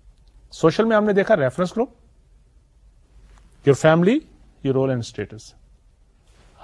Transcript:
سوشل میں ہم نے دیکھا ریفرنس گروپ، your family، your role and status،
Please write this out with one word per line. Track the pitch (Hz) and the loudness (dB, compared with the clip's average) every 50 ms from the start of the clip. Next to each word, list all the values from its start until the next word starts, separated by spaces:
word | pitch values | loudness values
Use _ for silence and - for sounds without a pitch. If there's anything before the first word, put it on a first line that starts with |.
| _ - - _ _ _ _ - _ - | _ -20 -20 _ _ _ _ -20 _ -20
سوشل | - - - 165 156 - 214 | -8 0 0 0 2 2 0
میں | 226 226 | 0 2
ہم | 214 208 | 0 0
نے | 214 202 | 0 0
دیکھا | 196 190 - 220 | 0 2 2 2
ریفرنس | 180 139 127 - - 180 180 - | 0 0 -2 -2 -4 -6 -6 -4
گروپ، | 220 240 - - _ _ _ _ _ _ _ _ _ _ _ _ _ _ _ _ _ _ - _ _ _ _ _ - - - - - _ - _ _ - 143 | -6 -6 -6 -8 _ _ _ _ _ _ _ _ _ _ _ _ _ _ _ _ _ _ -20 _ _ _ _ _ -20 -20 -20 -20 -20 _ -20 _ _ 0 0
your | 139 - - 156 | 2 4 4 2
family، | 160 165 175 185 240 311 - - _ _ - _ _ _ - | 4 4 4 2 2 0 -2 -6 _ _ -20 _ _ _ -4
your | 135 131 | -4 -2
role | 131 135 135 131 | -2 0 -2 -2
and | 123 | -4
status، | 113 - - - 104 - - 107 - - - _ _ _ _ _ _ _ _ _ _ _ _ _ _ _ _ _ _ _ _ - | -6 -10 -10 -12 -12 -12 -12 -20 -20 -20 -20 _ _ _ _ _ _ _ _ _ _ _ _ _ _ _ _ _ _ _ _ -14